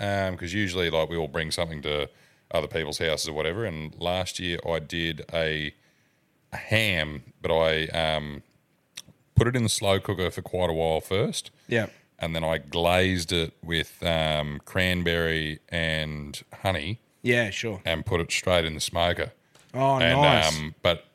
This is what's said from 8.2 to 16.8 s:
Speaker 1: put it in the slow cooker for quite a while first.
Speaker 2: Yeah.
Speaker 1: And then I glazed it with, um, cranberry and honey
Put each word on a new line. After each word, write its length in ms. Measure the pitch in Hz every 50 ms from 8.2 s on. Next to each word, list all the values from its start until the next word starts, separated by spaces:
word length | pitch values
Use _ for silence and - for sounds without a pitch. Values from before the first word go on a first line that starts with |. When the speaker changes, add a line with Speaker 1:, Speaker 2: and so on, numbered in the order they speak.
| 76 73 71 71 - _ _ _ _ _ _ _ _ _ - - - - - _ _ _ -
Speaker 1:
put 120 | - 113
it 80 | 120 127
in 80 | 127 117
the 60 | 107
slow 320 | - - - 101 98 98
cooker 300 | - - 101 87 92 85
for 100 | - -
quite 300 | 87 - - 90 90 85
a 40 | 82
while 260 | 80 82 82 80 78 -
first. 480 | - 95 98 127 233 - - - - _ _ _ -
Speaker 2:
Yeah. 180 | 117 113 104 - - - _ _ _ -
Speaker 1:
And 160 | 82 82 82
then 100 | 82 80
I 120 | 80 80
glazed 760 | 80 73 - - 85 85 85 87 90 95 95 92 90 85 - 92
it 200 | 85 82 - - _ -
with, 400 | 85 85 80 80 - - - 87
um, 580 | 85 82 80 80 78 76 76 73 73 73 73 -
cranberry 920 | - - 95 92 92 90 87 87 85 85 85 82 82 80 80 78 76 76 - _ -
and 720 | - 85 82 80 80 78 78 76 76 76 73 73 73 - - _ - - -
honey 380 | 98 92 78